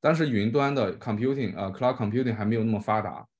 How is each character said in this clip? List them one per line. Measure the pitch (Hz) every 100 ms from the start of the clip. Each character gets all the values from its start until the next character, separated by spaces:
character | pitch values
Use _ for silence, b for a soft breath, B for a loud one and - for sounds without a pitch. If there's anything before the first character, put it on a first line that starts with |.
但 | 147
是 | 160 143
云 | 120 107
端 | 135 139 139
的 | 101 117
computing， | - 107 123 139 123 -
呃， | 98
cloud | 95 127 127
computing | 107 113 123 113
还 |
没 | 107 113
有 |
那 | 110
么 | 104
发 | 107 107
达， | 98 69 - _